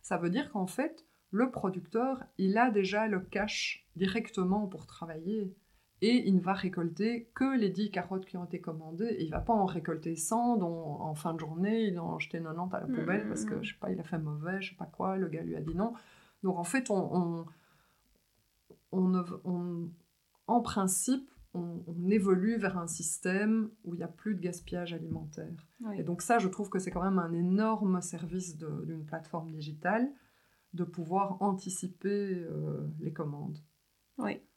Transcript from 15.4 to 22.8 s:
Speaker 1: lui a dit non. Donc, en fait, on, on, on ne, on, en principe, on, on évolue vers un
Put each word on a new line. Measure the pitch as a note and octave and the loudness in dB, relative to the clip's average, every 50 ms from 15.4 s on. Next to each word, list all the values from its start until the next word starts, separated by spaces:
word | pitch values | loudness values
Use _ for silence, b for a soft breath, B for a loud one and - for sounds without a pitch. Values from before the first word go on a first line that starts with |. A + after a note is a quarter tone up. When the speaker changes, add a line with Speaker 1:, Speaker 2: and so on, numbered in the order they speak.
| E3 | -4
Speaker 1:
lui | E3+ E3 | -4 -4
a | D#3+ | -4
dit | D3+ D#3+ D#3+ | -4 -4 0
non. | E3+ G#3 A#3 A#3+ B B B B B B B B B | 0 0 0 -2 B B B B B B B B B
Donc, | - F#3 F#3 | -2 0 0
en | F3 E3+ | 0 -2
fait, | - - C4+ B3+ - | 0 0 0 2 2
on, | G#3 F#3+ E3 - - | 2 2 2 2 2
on, | F3+ F3+ E3+ E3+ E3 E3 E3 B B B B B B B B B B B _ _ _ _ _ _ _ _ _ _ _ _ _ - _ _ _ | 2 2 2 -2 -4 -6 -10 B B B B B B B B B B B _ _ _ _ _ _ _ _ _ _ _ _ _ -20 _ _ _
on | - F#3+ F#3 F#3 | 2 4 4 4
ne, | F#3 F#3 F3 F3 F#3 F#3 - | 4 2 0 -2 -8 -8 -4
on, | F3+ F3+ F3 F3 F3 F3 E3+ E3+ E3 E3+ - _ _ _ _ _ _ _ _ _ | -4 -2 -2 -2 -4 -4 -4 -6 -8 -10 -14 _ _ _ _ _ _ _ _ _
en | - A3+ A#3+ | 4 4 4
principe, | A#3 - - G#3+ F#3+ F#3+ G3 - - - C4 C4+ C4+ - - - - _ - | 4 4 2 2 2 4 2 2 2 2 2 0 0 -8 -20 -20 -20 _ -6
on, | F3+ E3+ E3+ E3+ F3 F3 | -4 -4 -4 -6 -8 -8
on | E3 E3 E3+ F3 F#3 | -6 -4 0 2 4
évolue | G#3 A3 F#3 F#3+ F#3 F3+ F#3 A3 A#3 | 4 6 6 6 6 6 6 4 2
vers | A3 G3 F#3+ F#3+ | 2 0 0 0
un | F3+ | 0